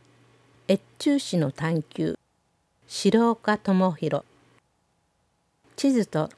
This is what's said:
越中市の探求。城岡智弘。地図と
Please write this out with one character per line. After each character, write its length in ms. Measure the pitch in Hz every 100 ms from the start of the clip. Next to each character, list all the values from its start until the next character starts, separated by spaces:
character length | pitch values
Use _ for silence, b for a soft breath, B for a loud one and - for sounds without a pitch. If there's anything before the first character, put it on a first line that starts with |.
| _ _ _ _ _ _ -
越 140 | 196 _ -
中 200 | 302 285
市 200 | - 175
の 140 | 143
探 300 | - 160 165
求。 360 | - - 160 - _ _ _ _ _ _ -
城 440 | - 196 226 233
岡 260 | 226 - 208
智 360 | - 185 185
弘。 320 | 151 156 143 - _ _ _ _ _ _ _ _ _ _ _ _ _ _ -
地 160 | 277
図 120 | 247
と 240 | 196 156 156